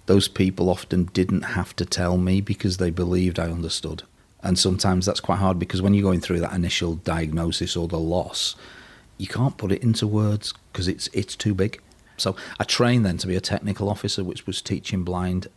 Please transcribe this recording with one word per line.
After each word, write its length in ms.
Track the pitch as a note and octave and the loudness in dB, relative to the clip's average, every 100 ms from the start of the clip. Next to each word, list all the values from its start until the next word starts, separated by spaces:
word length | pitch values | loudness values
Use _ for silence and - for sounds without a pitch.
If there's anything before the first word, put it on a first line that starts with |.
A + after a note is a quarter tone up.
| - | 4
those 220 | G2 - | 4 4
people 420 | - F#2+ F#2 F#2 | 2 2 2 2
often 400 | F2+ - F2+ F2+ | 0 0 0 2
didn't 280 | - F#2 F#2 | 2 2 2
have 340 | - F2 F2+ - | 0 -4 -4 -4
to 100 | F2+ | -4
tell 320 | - F2+ F2+ | 0 2 2
me 220 | F2+ F#2+ | 4 2
because 380 | G2 G2+ G2+ F2+ | 2 0 0 0
they 140 | F2+ | 0
believed 480 | F2 F2+ F2+ F2+ F2 | 0 2 2 2 0
I 100 | E2+ | -2
understood. 540 | F2 D#2+ - D#2+ E2 - _ _ _ | -2 -4 -4 -6 -8 -12 _ _ _
And 160 | G#2 F#2 | 0 2
sometimes 480 | F#2+ F#2 G2+ F2+ G2 | 4 4 2 2 2
that's 140 | - | 0
quite 200 | - F#2 | 0 2
hard 200 | F#2+ F2+ | 2 2
because 220 | F2+ F#2 | -2 0
when 120 | G2 | 4
you're 100 | G2+ | 4
going 180 | G2 F2+ | 4 2
through 180 | - F2 | 0 -2
that 120 | E2+ | 0
initial 420 | F#2 F2 - F2 E2 | -2 -2 0 -2 -4
diagnosis 800 | - E2 D#2+ E2 E2 - F2 E2+ | -4 -2 -2 -2 -2 -2 -4 -4
or 120 | E2+ | -2
the 100 | E2 | -2
loss, 560 | D#2+ F2 - - - - - - - - - - | 0 -2 -2 -4 -6 -6 -16 -20 -20 -20 -20 -12
you 100 | G2 | -6
can't 300 | A2 C3 - | -2 -2 -2
put 140 | F#2+ | -2
it 120 | F#2+ | 0
into 240 | A#2+ A2+ G#2+ | 2 2 2
words 460 | G#2+ G#2+ G#2+ - - _ | 2 2 0 -4 -12 _
'cause 160 | - F2+ | -6 -4
it's, 220 | E2 - | -4 -4
it's 240 | - A2 - | -4 -6 -4
too 180 | A2 | -2
big. 280 | F#2+ F#2 - - - _ - | 0 -2 -4 -20 -20 _ -6
So 160 | - F#2 - - | -4 -4 -8 -6
I 40 | |
trained 420 | - - B2 B2 G2+ | -2 2 4 4 2
then 120 | F2+ | 0
to 100 | F#2+ | -2
be 80 | F2+ | -2
a 60 | |
technical 480 | - - G#2 F#2 G2+ | -2 -4 -2 -2 -2
officer, 340 | G#2 G2+ - | -2 -4 -4
which 240 | F#2 - - | -6 -6 -8
was 120 | F2+ | -8
teaching 440 | - F#2+ - F#2+ | -4 -6 -2 -4
blind 440 | F2 F2+ F2+ F2+ - | -2 -2 -2 -2 -4